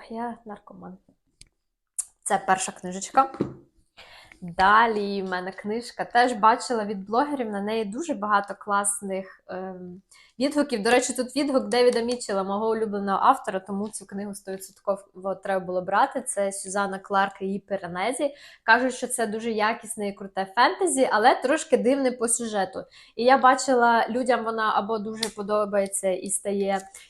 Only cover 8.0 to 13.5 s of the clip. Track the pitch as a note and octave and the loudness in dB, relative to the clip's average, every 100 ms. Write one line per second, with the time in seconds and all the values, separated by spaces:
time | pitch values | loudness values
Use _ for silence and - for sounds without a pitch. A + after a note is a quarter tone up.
8 | E4 G#3+ G#3 G3+ G3+ F#3+ G#3 G3+ G#3 - | -6 -4 2 2 0 -8 -2 0 0 -4
9 | G3+ F#3+ F#3+ - - F#3 F#3 F3+ F3+ F3+ | -6 -6 -8 -16 -14 -10 -10 -12 -14 -16
10 | _ - _ - C#4 D4 C#4+ A3+ G#3+ B3 | _ -20 _ -4 -2 0 0 0 2 2
11 | C4 B3 B3 C#4 D4 C4 G#3 A#3+ B3 A#3 | 2 -4 -4 -2 0 0 2 4 4 2
12 | A#3 A#3+ - G3 F#3+ G3+ A3 A3 A3 G3+ | -2 -4 -2 -2 -2 -2 -2 -2 -2 -4
13 | G3+ F#3+ A#3 C4 - | -2 2 4 4 0